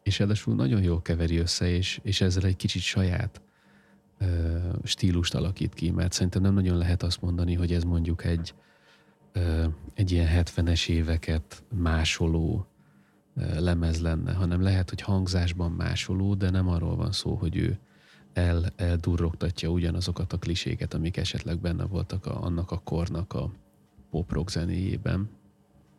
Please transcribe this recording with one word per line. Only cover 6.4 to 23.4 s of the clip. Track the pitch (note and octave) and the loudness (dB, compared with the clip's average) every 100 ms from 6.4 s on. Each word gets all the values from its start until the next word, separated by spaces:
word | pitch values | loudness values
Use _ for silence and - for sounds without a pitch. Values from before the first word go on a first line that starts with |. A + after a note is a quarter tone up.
nem | F#2+ | 4
nagyon | G2 F#2 F2 | 4 4 2
lehet | E2+ F2 | 2 2
azt | E2+ - | 0 -2
mondani, | F2+ F2 F2 | -2 0 2
hogy | F2 E2+ | 2 2
ez | F2 | 2
mondjuk | E2+ E2+ E2 E2 E2+ | 2 2 2 0 0
egy, | E2 E2 - _ _ _ - _ _ _ | -2 -2 -12 _ _ _ -20 _ _ _
ö, | G2+ F2 D#2+ E2 D#2 - | -2 0 2 0 -2 -8
egy | - F#2+ | -2 2
ilyen | F2 E2 | 4 4
hetvenes | F2 E2+ - E2+ E2 - | 4 2 0 2 2 2
éveket | E2 D#2+ E2 - D#2+ - - - F2+ | 2 2 0 0 -2 -2 -14 -8 -2
másoló, | E2+ E2 D#2 - E2 E2 D#2+ D#2+ - _ _ - _ _ _ - | 0 2 0 0 2 2 0 -2 -4 _ _ -20 _ _ _ -6
ö, | F2 D#2+ | -4 0
lemez | F2+ E2+ E2 D#2+ | 2 2 2 0
lenne, | E2 D#2+ E2+ | 0 0 0
hanem | F#2 F2 F2 | 0 0 2
lehet, | F#2+ F#2+ F2+ | 4 2 0
hogy | - | -4
hangzásban | - G2 F2+ F#2 F2 F2+ E2+ | -2 0 2 0 0 0 -2
másoló, | E2+ E2+ F2 - F#2+ G2 G2+ | -2 -2 -2 -2 0 0 2
de | F#2 | 2
nem | F#2+ F#2 | 2 2
arról | E2+ E2 E2+ | 0 0 -2
van | E2+ | -2
szó, | F#2+ - - | -2 -4 -2
hogy | E2 E2 | -2 0
ő | E2 F2 - _ - - - | -2 -2 -8 _ -20 -20 -8
el-, | - F2 E2+ F2 - | 0 2 2 0 -2
eldurrogtatja | F2 E2+ F2 E2+ E2+ - E2+ - D#2+ | 0 0 2 2 0 0 -4 -2 0
ugyanazokat | F2 E2+ F2 F#2 F2 F2 | 0 0 0 -2 -4 -4
a | - | -4
kliséket, | - E2+ - - - | -2 -2 -2 -4 -4
amik | D#2 D#2+ - | -2 -2 -2
esetleg | F#2 E2 D#2+ E2+ | -4 -4 -4 -4
benne | F2 F2 F2+ | -2 -2 -2
voltak | F#2 F2 F#2+ - | -4 -4 -6 -6
a, | - | -6
annak | F2 E2+ F2+ | -2 -2 -2
a | F2+ | -6
kornak | - E2 E3+ E2 F#2+ | -4 -2 -2 -4 -6
a | - | -4